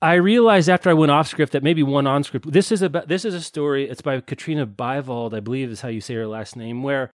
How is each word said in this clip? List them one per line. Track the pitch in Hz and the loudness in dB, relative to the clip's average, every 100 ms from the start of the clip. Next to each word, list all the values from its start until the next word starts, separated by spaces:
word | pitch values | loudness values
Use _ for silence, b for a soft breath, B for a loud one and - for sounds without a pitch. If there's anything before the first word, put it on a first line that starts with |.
I | 160 | 2
realized | 175 185 233 226 196 160 | 4 4 6 6 6 4
after | 180 185 | 4 4
I | |
went | 160 156 | 4 6
off | 143 156 | 4 2
script | - 151 | 0 -2
that | 143 | 0
maybe | 143 165 | 0 2
one | 139 139 139 | 2 2 2
on | 143 | 2
script. | 143 131 156 | 0 -6 0
This | 151 - | 0 2
is | 220 | 0
about, | 185 160 - | 0 -2 -4
this | 185 | -4
is | 220 | -4
a | 175 | -6
story. | 160 - 147 139 139 | -8 -4 -2 -2 -4
It's | 131 | -6
by | - 131 | -6 -6
Katrina | - 131 - 151 120 | -6 -10 -6 -4 -4
Bivald, | 101 117 135 131 120 117 | -6 -6 -6 -6 -6 -6
I | 110 | -6
believe | 104 131 131 | -6 -6 -6
is | 110 | -8
how | 127 | -10
you | 113 | -10
say | - | -8
her | 113 110 | -8 -8
last | 110 107 - | -8 -12 -14
name, | 113 120 | -12 -8
where | 135 139 127 | -4 -4 -6